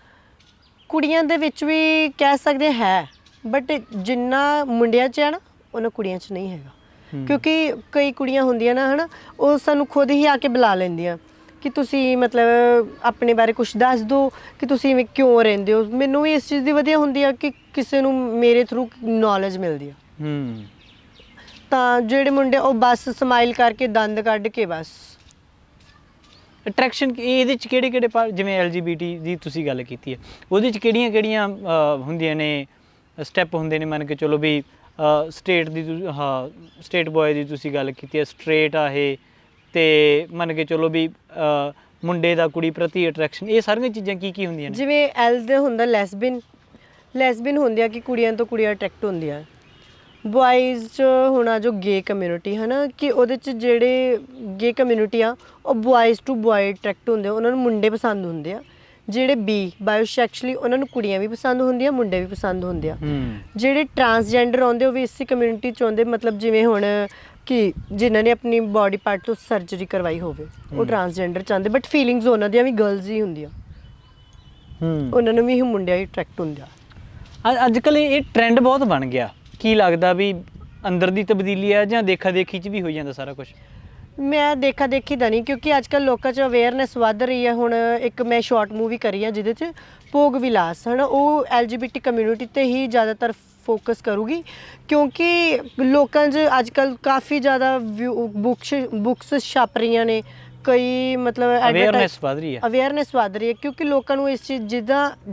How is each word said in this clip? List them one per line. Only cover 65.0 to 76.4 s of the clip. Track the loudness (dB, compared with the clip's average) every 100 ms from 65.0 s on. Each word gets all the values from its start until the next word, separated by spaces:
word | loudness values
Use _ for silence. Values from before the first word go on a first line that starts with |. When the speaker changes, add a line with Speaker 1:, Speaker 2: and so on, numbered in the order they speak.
Speaker 1:
ਇਸੇ | -4 -6
ਕਮਿਊਨਿਟੀ | -4 0 0 -2 -6
'ਚ | -2
ਆਉਂਦੇ, | 0 0
ਮਤਲਬ | 0 0 -2 -2
ਜਿਵੇਂ | 0 4 4
ਹੁਣ | 2 0 0 -4 -8 -20 -14 -2
ਕਿ | 0 0 -2 -8
ਜਿਨ੍ਹਾਂ | -2 2 4
ਨੇ | 2
ਆਪਣੀ | 2 0 0
ਬਾਡੀ | 0 2 2 0
ਪਾਰਟ | -4 -4
ਤੋਂ | -4 -8 -4
ਸਰਜਰੀ | -4 -4 -10 -6
ਕਰਵਾਈ | -4 -4 -4
ਹੋਵੇ, | -8 -10
ਉਹ | -14 -20 -10 -6
Speaker 2:
ਹੂੰ। | -2
Speaker 1:
ਟਰਾਂਸਜੈਂਡਰ | -2 -2 -4 -4 -4
'ਚ | -2
ਆਉਂਦੇ, | -2 0
but | -2 0
ਫੀਲਿੰਗਸ | 0 2 2 2
ਉਹਨਾਂ | 2 2
ਦੀਆਂ | 2
ਵੀ | 2
ਗਰਲਜ਼ | 2 0 -2 -4
ਹੀ | -4
ਹੁੰਦੀਆਂ। | -4 -6 -12 -16 -20 -20 -20 -20 -20 -20 -20 -20 -20 -20 -20 -6
Speaker 2:
ਹੂੰ। | -4 -2 0
Speaker 1:
ਉਹਨਾਂ | 0 2
ਨੂੰ | 2 2
ਵੀ | 2
ਮੁੰਡਿਆਂ | 0 -2 -2 -2
ਹੀ |
ਅਟਰੈਕਟ | -2 -8 -8 -8